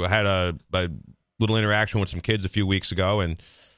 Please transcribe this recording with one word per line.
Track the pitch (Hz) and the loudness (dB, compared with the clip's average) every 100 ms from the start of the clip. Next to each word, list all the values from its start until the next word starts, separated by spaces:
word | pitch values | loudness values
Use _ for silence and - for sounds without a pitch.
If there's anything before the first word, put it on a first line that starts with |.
I | 90 | 2
had | 107 | 2
a, | 101 92 90 78 - | 2 2 0 -4 -4
a | 92 87 73 - - _ - | -4 -2 -6 -16 -20 _ -2
little | 107 110 | 0 2
interaction | 107 107 107 107 | 2 2 0 0
with | 95 | -2
some | 87 | -4
kids | - 110 | -2 0
a | 95 | 0
few | 104 95 | -2 0
weeks | 98 - | 0 -2
ago, | 90 95 104 | -2 0 0
and, | 87 82 - - - | -2 -4 -12 -20 -20